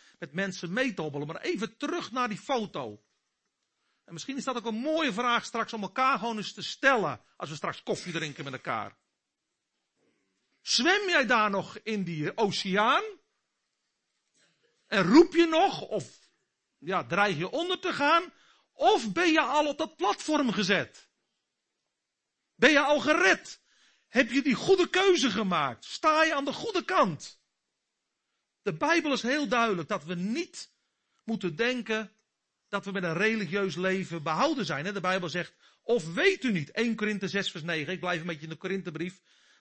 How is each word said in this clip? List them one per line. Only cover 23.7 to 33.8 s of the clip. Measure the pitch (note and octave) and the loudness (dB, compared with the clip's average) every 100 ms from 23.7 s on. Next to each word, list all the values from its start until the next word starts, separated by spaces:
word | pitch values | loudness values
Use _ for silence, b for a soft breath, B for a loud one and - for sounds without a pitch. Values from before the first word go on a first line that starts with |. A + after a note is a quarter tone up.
| b b b b A#3 | b b b b 0
Heb | A3+ | 2
je | C4 | 2
die | C4 G#3+ | 2 0
goede | - F#4 F4 | 4 4 4
keuze | F4+ G4 E4 A#3+ | 4 4 4 2
gemaakt? | F#3+ G3 E3 C#3 A#2 - | 0 0 0 0 -4 -12
Sta | - D#4 D#4 | 0 2 4
je | D#4+ - | 4 2
aan | C#4+ | -4
de | |
goede | - A#4 F#4 - | -6 -4 -4 0
kant? | F#4 A3 D3 - - _ _ _ _ _ _ _ _ _ _ _ _ | 2 2 0 -12 -20 _ _ _ _ _ _ _ _ _ _ _ _
De | G3+ | -6
Bijbel | D#3 D4+ E4+ D4+ | -2 2 2 2
is | C4 | -2
heel | A#3 D4+ B3 | 0 -2 0
duidelijk | A#3+ A#3 F3+ D3+ | 0 0 0 -4
dat | F#3+ | -8
we | D3+ F3 | -6 -6
niet | F#3+ C#4 F#4+ - - _ _ _ _ _ | -4 -4 -6 -12 -20 _ _ _ _ _
moeten | - A3+ F3+ D3+ | -8 -4 -4 -2
denken | A#3 B3+ A3 A3 G#3+ _ _ _ _ _ - | -2 -2 -4 -4 -6 _ _ _ _ _ -8
dat | G3+ G3+ | -8 -4
we | |
met | G3 | -4
een | F3+ | -2
religieus | D#3+ G#3+ A3 E3 G3+ F#3+ | 0 0 0 -2 -2 -2
leven | D3+ | -2